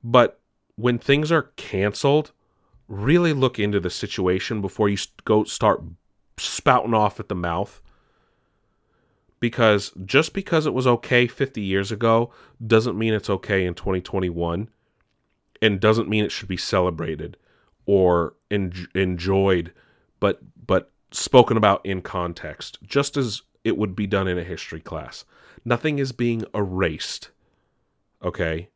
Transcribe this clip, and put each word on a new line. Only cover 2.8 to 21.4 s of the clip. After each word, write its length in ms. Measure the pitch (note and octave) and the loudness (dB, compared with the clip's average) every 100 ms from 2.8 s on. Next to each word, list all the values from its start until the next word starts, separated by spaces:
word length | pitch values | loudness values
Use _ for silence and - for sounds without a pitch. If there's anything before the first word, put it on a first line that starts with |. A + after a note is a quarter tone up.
| _ | _
really 440 | G2 G#2+ E3+ E3+ | -6 2 2 2
look 260 | C#3+ B2+ - | 2 0 2
into 220 | G#2 G2+ | 0 0
the 80 | F2 | -2
situation 720 | - G#2 - F#2 F#2 - A2 | -6 -8 -2 0 0 -2 -6
before 300 | G2 - G#2 | -6 0 0
you 60 | G2+ | 0
s-, 100 | - _ | -6 _
go 200 | - G#2+ | 2 2
start 380 | G#2+ - A2 F#2+ D#2+ E2+ _ _ _ - | 2 0 2 2 -2 -18 _ _ _ -10
spouting 560 | - - - B2+ - | -8 -2 2 2 2
off 260 | A2+ G#2+ - | 2 2 -2
at 120 | G#2 | -8
the 40 | |
mouth. 460 | F#2 F2 E2+ G2+ - - _ _ _ _ _ _ _ _ _ _ _ _ _ _ _ | -4 -2 -2 -4 -8 -20 _ _ _ _ _ _ _ _ _ _ _ _ _ _ _
Because 540 | A#2+ - A2+ G#2 - - | -4 2 4 4 0 -12
just 300 | F#2+ C3+ D#3 | 0 0 0
because 320 | - F#3+ E3 D3+ | -4 -2 0 0
it 80 | |
was 120 | A2+ B2+ | 0 2
okay 400 | A#2+ - B2 B2 | 0 2 2 2
fifty 360 | - C3+ - | -2 -6 -4
years 280 | G2+ F#2+ G2+ | -2 -2 -2
ago 400 | G#2+ A2+ A2+ A#2+ - - _ A2+ | -2 2 2 0 -10 -20 _ 2
doesn't 320 | A2+ A#2 G2 | 2 2 -2
mean 160 | A2+ | 0
it's 160 | G#2+ - | -2 -2
okay 340 | G2 - G2 | -4 0 0
in 80 | F2+ | 0
twenty 300 | E2+ - F#2 | -4 -4 -4
twenty-one, 680 | F2+ G2 F#2 E2+ E2+ E2+ A2+ _ _ _ _ _ _ _ _ _ | -4 -4 -4 -2 -2 -4 -6 _ _ _ _ _ _ _ _ _
and 180 | A2 G2 | 0 2
doesn't 300 | G#2+ A2 A2 | 2 2 0
mean 140 | G#2+ | 0
it 80 | G#2 | -2
should 160 | - - | -4 -8
be 100 | F#2 | -8
celebrated 800 | - G2+ F2+ D#2+ E2 D2+ D#2+ - _ _ _ _ - | -2 0 0 -2 -6 -6 -10 -14 _ _ _ _ 2
or 480 | G2+ F#2 F2 E2 _ _ | 4 6 4 0 _ _
en-, 380 | G#2 F#2+ F2 F2 | -4 -4 -8 -8
enjoyed, 800 | F#2 F#2+ F2 F2+ G2 G2 F#2 E2 _ _ _ _ _ | -2 -2 -2 0 2 4 2 -2 _ _ _ _ _
but, 200 | G2+ - - - - | -2 -2 -10 -20 0
but 260 | F#2 - _ _ | 0 0 _ _
spoken 460 | - - B2+ | -8 4 6